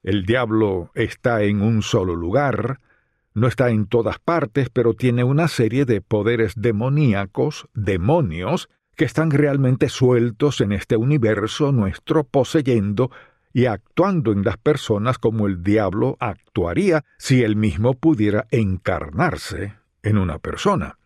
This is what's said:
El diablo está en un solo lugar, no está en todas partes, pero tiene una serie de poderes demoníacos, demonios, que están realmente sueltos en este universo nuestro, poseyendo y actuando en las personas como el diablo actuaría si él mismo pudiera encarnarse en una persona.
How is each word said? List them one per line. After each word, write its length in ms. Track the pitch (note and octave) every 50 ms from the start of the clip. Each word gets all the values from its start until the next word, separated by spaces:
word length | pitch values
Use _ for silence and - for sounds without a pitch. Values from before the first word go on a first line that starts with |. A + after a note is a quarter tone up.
| -
El 220 | F#2+ G2+ G#2 F#2
diablo 640 | F#2 A#2 B2+ B2 A2 A2 A2 A2 G2+ F#2+ F2+ E2+ - _
está 480 | - A2+ - - _ - B2+ A#2+ A2 G#2
en 180 | G2+ G#2 G2+
un 200 | G2+ A2+ A#2 G#2+
solo 340 | G2+ - - A2 F#2 F#2 E2+
lugar, 640 | E2+ E2+ E2+ G2+ C3+ C#3+ C#3 A#2+ - - A#2+ C3+ - _ _ _ _ _ _ _ _ _ _ _
no 120 | A2 A#2
está 260 | A#2+ - - C3 B2
en 160 | A#2 G#2+ G#2
todas 320 | - - A#2 A2 G#2+ F2 -
partes, 500 | _ - E3+ E3 D3+ A2 _ C#3+ C3 A#2+
pero 240 | _ B2+ A#2 A#2 A2+
tiene 320 | - B2+ B2+ A#2+ B2 B2
una 240 | B2 C#3 D3+ E3+ D#3
serie 340 | - - A#2+ A2 G#2+ C3+ C#3+
de 160 | A#2 A2+ G2
poderes 540 | - _ G#2+ G#2 G2+ A2+ A#2+ A2+ A2+ G2 -
demoníacos, 1120 | A2+ G2+ A#2+ A2 G#2 A#2+ C3 C#3 D3+ D3+ B2+ G2+ G2 G2+ F#2 _ - C3 D3 D3+ - - _ _
demonios, 960 | A2 G2+ G#2+ G2 F2+ E2+ A2 D#3 F3 C3+ F2+ D#2 E2+ F2+ G#2 E3+ F#3 - _ _ _ _ _ _
que 80 | - D#3
están 280 | A#2+ - - D#3+ D#3+
realmente 580 | C#3+ C#3+ D3 C#3+ C#3 C#3 C3+ B2+ B2+ B2 - C3
sueltos 720 | - - B2+ B2 B2+ A#2+ A#2 A#2+ A2 _ C#3+ D3 B2+ -
en 100 | B2+ G2+
este 240 | G2+ F#2 - _ B2
universo 760 | A2 A2+ C3+ D3+ D3 A2+ C3 G#2+ G2+ G#2 A2 - - D3+ C#3+ C#3
nuestro, 500 | B2 G#2 F#2+ F2+ - _ - D3+ D#3+ C#3+
poseyendo 880 | _ - F3 E3 - - D#3+ C3+ C#3 B2 A#2 G2 G#2 G#2 G2 C3 B2 - - - _ _ _ _ _
y 140 | _ B2+ B2
actuando 680 | B2 G#2+ F#2+ _ _ _ - F3 G3+ F#3+ E3 B2 A2
en 120 | G#2 G2+ G2
las 120 | A2+ -
personas 600 | - _ D3+ D3 C#3 - - A2+ G2+ G#2+ B2+ B2
como 280 | - - A#2 A2 A2 G#2
el 160 | G2+ G2 F2
diablo 540 | E2+ G2+ G#2 A2 G#2 F#2+ F2+ G#2+ A#2+ C3 C3+ _
actuaría 840 | - A2+ F#2 _ _ _ _ - F2 E2+ F2 D#3+ G3 G3 D#3+ D3+ - _ _
si 260 | _ - - C3+ B2+ A#2+
él 140 | G#2+ G#2+
mismo 360 | G#2+ G#2+ G#2+ - - A2 B2 B2+
pudiera 540 | - - D#3+ D#3 G#2 G#2+ G#2 G2 G#2+ - _
encarnarse 1200 | - A#2+ A2 G2 F#2+ F2+ _ - F#2 D#2 C#2+ D2 D2+ F#2+ F3+ E3 - - - - - D#2 F#2+ G#2 - _ _ _ _ _ -
en 160 | G#2+ G#2+ G#2
una 200 | F#2+ F2 D2 D#2+
persona. 580 | - - - - - G3+ G3 D#3+ D#2 C2 - _ _